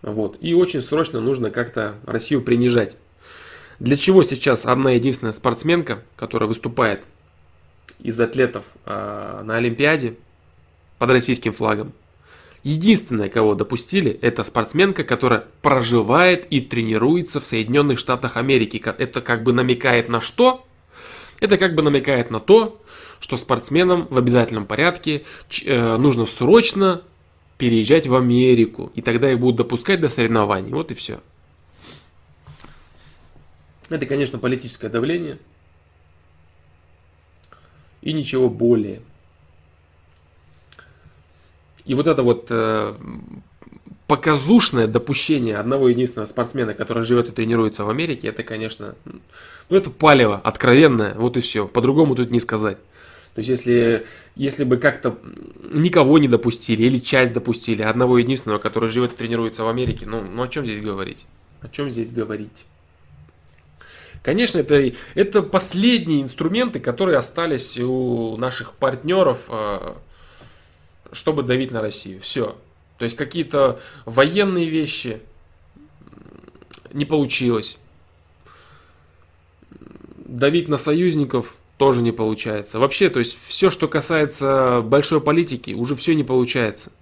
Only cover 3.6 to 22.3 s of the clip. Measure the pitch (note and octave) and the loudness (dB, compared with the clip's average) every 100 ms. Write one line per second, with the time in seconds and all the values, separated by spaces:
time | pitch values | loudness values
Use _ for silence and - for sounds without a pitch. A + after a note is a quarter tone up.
3.6 | - - A#2+ C#3 - F#3+ D#3 B2+ - A#2 | -20 -8 -2 0 4 6 4 0 0 0
4.6 | - B2+ C3+ B2 B2 A#2+ A#2 G#2+ B2+ A#2 | 0 0 2 2 0 -2 -6 -4 -4 -2
5.6 | D#3 E3+ B2+ G2+ - - A2 A#2 G#2+ A2+ | 0 0 -2 -8 -10 -14 -8 -4 -2 -4
6.6 | A#2+ A#2 A2+ G2 - _ _ _ _ _ | -6 -2 0 -2 -10 _ _ _ _ _
7.6 | _ _ - _ - A2+ A#2 B2+ B2 - | _ _ -20 _ -8 -2 -2 2 0 -2
8.6 | - - - G2+ G2+ G#2 G2+ G2+ G#2+ A2+ | -14 -20 -10 -8 -8 -10 -12 -12 -6 -2
9.6 | A#2+ A2+ C#3+ D#3+ B2 - _ _ _ _ | -2 0 0 2 -2 -8 _ _ _ _
10.6 | _ _ _ _ A#2 B2+ B2 A#2+ A#2 G#2 | _ _ _ _ 4 4 4 -2 -4 -4
11.6 | A2 G#2 G#2+ - _ _ _ - - _ | -2 -2 -6 -14 _ _ _ -20 -20 _
12.6 | C#3 D#3 F#3+ A3 A3 A#2 G2+ A#2 G#2+ G2+ | -6 0 4 4 2 -4 -2 2 2 2
13.6 | G#2 A#2 - G3 D3 G2+ B2 A#2+ - - | -2 -4 -2 -2 0 0 -2 -2 -4 -4
14.6 | A2 D3 G3 F#3 D3+ A#2+ B2+ A2+ - _ | -2 2 2 0 -2 0 2 2 -2 _
15.6 | D3 C3+ A#2 A#2+ G#2 C#3+ F3+ F3 - C#3 | 0 2 2 2 4 4 4 2 0 -4
16.6 | - A#2+ A2+ A2 B2 F3 D#3+ D3 - A2+ | -2 -4 -2 0 2 0 -2 -8 -4 -4
17.6 | A2 C#3 C#3+ B2+ - B2+ B2+ A#2 B2+ C3+ | 0 2 2 0 -2 -2 -2 -4 2 2
18.6 | A2 G#2+ A2+ - C3 - A#2 A#2 A#2 B2 | 2 -4 -6 -4 -6 -6 -4 -2 2 2
19.6 | B2+ A#2+ C3+ A#2+ A#2 A#2+ - - B3 B3+ | 2 0 2 2 2 -4 -6 2 2 2
20.6 | - _ _ - - - - - G#3 G3 | -8 _ _ -20 -20 -20 -20 -4 0 2
21.6 | F#3 D#3 D3+ C#3+ C#3 C3 A#2 | 2 2 2 2 2 0 0